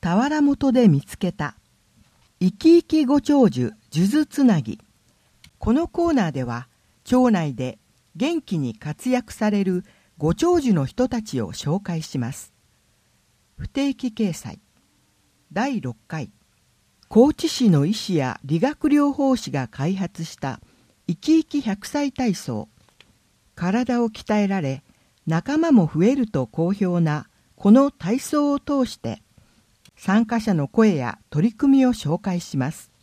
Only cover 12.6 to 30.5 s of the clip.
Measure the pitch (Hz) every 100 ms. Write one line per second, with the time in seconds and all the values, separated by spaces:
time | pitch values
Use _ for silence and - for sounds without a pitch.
12.6 | _ _ _ _ _ _ _ _ _ -
13.6 | - - 277 269 254 214 214 160 - -
14.6 | _ _ _ _ _ _ _ _ _ 160
15.6 | 254 247 127 117 _ 160 131 _ _ _
16.6 | _ _ _ _ _ 208 269 302 320 -
17.6 | 240 160 143 214 - 175 127 - 135 160
18.6 | 233 302 302 294 285 277 277 254 - 143
19.6 | 127 - 139 190 180 - 165 - 135 -
20.6 | _ _ _ _ - 170 - 320 311 294
21.6 | 247 196 - 294 285 - 254 180 - 110
22.6 | - _ _ _ _ _ _ _ _ -
23.6 | 175 208 254 240 233 220 - 214 202 196
24.6 | 143 135 _ _ _ _ - 160 - 302
25.6 | 330 262 160 151 190 285 226 147 127 -
26.6 | 170 196 190 175 165 151 - _ _ _
27.6 | 202 233 277 - 165 240 - 302 294 285
28.6 | - 285 247 - - 208 _ _ _ _
29.6 | _ _ _ _ - 202 226 233 220